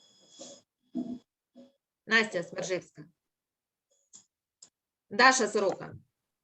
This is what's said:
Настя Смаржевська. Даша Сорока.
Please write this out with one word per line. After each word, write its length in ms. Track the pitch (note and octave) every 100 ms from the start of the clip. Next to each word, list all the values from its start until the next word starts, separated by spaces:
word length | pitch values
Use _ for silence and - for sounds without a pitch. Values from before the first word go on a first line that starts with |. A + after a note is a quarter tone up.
| _ _ _ - - - _ _ _ B3 - B3 _ _ _ - - _ _ _ -
Настя 360 | A3+ A3 F3+
Смаржевська. 640 | E3+ - E3+ F3+ - - D3+ _ _ _ _ _ _ _ _ _ _ - _ _ _ _ - _ _ _ -
Даша 380 | G#3 B3+ C4 G#3+
Сорока. 460 | G#3+ G3 - D#3 - - _ _ _